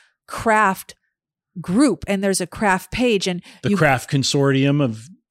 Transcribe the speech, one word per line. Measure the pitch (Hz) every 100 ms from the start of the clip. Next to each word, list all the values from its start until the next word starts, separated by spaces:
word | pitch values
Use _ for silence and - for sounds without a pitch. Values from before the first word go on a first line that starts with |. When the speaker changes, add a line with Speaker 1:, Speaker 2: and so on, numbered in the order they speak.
| _ _ -
Speaker 1:
craft | - 233 214 202 190 - - _ _ _ _ _ 180
group, | 160 202 285 175 -
and | 196
there's | 196 190
a | 180
craft | - 208 185 -
page, | - 247 202 185
and | 175 - -
Speaker 2:
The | -
Speaker 1:
you | 196
Speaker 2:
Craft | 151 127 -
Consortium | 139 123 143 139 135 139 143
of | 131 110 127 196 _